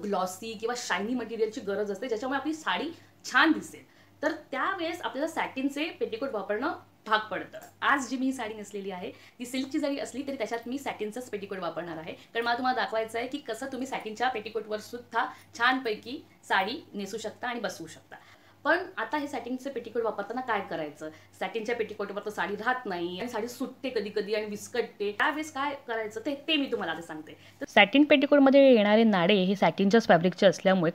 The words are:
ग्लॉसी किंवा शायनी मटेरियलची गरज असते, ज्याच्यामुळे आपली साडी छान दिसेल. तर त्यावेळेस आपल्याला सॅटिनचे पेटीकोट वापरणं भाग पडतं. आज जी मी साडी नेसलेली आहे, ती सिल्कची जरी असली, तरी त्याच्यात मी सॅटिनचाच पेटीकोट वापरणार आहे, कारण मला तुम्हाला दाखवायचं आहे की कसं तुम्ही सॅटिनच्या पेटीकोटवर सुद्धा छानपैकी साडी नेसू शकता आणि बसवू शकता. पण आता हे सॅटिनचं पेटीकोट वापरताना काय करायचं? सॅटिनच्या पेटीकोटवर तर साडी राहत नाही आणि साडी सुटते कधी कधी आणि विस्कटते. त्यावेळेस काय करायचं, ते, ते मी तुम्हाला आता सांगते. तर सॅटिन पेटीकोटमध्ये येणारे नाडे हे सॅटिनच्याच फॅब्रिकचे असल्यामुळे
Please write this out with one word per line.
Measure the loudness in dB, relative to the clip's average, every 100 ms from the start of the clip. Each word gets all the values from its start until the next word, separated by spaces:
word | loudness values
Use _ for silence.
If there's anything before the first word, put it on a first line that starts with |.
ग्लॉसी | -2 -2 -2 -6 -10 -6
किंवा | -6 -4
शायनी | -2 -2 -2
मटेरियलची | -4 -4 -2 -2 -2
गरज | -6 -4 -4
असते, | -4 -4
ज्याच्यामुळे | -4 -2 -4
आपली | -4
साडी | -4 -4 -2 -4 -8 -20 _ 0
छान | 4 4
दिसेल. | 4 -2 -16 -20 _ _ -4
तर | -4
त्यावेळेस | -4 -8 -4 -4 -2 -4 -4
आपल्याला | -8 -4 -4
सॅटिनचे | -2 -4 -2 -4 -2 -6 -4
पेटीकोट | -6 -4 -4
वापरणं | -6 -4 -2 -2 -6 -12 _ -2
भाग | 0 0
पडतं. | -8 -8 -14 -18 -4
आज | 0 0 0
जी | -4
मी | -2
साडी | -4 -8
नेसलेली | -8 -10 -10 -8
आहे, | -8 -10 -14 -20 -14
ती | -8
सिल्कची | -6 -2 -2
जरी | -2 -4
असली, | -6 -8 -8
तरी | -6
त्याच्यात | -4 -6 -6
मी | -8
सॅटिनचाच | -6 -6 -6 -8 -8
पेटीकोट | -10 -8 -6
वापरणार | -6 -6 -8 -10
आहे, | -10
कारण | -14 -8 -4 -2
मला | 0
तुम्हाला | 0 0
दाखवायचं | -2 -2 -2 -4
आहे | -6
की | -8
कसं | -8 -8 -8
तुम्ही | -8 -6
सॅटिनच्या | -6 -8 -2 -2
पेटीकोटवर | -2 -6 -8 -6 -8
सुद्धा | -8 -14 -4 -2 -2 -6 -16 0
छानपैकी | 2 2 -2 -6 -8 -14 -14 _
साडी | 0 0 0 -6 -10
नेसू | -10 -8 -8
शकता | -10 -8 -8
आणि | -6
बसवू | -6 -8 -14
शकता. | -16 _ -20 -20 -20 _ _
पण | 0 0 0 -8
आता | -4 -4
हे | -4
सॅटिनचं | -6 -6 -8 -6
पेटीकोट | -8 -6 -2
वापरताना | -2 -4 -6 -6
काय | -2 -2 -2
करायचं? | -6 -8 -10 -14 -14 -20 -8
सॅटिनच्या | -6 -6 -4 -6
पेटीकोटवर | -8 -10 -8 -8 -8
तर |
साडी | -6 -4 -2
राहत | -2 -2 -4
नाही | -6 -6 -6
आणि | -6
साडी | -6 -6
सुटते | -6 -10 -6 -6
कधी | -4 -4 -4
कधी | -2
आणि | -4 -4
विस्कटते. | -10 -8 -6 -6 -4 -6 0
त्यावेळेस | 0 0 -6
काय | -6 -6 -6 -6
करायचं, | -6 -6 -6 -6
ते, | -6 0
ते | 0
मी | 0
तुम्हाला | -2 -4
आता | -6
सांगते. | -8 -14 -14 -20 -20 -12
तर | 2
सॅटिन | 6 8 8
पेटीकोटमध्ये | 8 8 8 8 10 10 10
येणारे | 10 8 6
नाडे | 6 6 6
हे | 6 4 4
सॅटिनच्याच | 2 4 6 6 8
फॅब्रिकचे | 6 6 6 6
असल्यामुळे | 6 4 4 2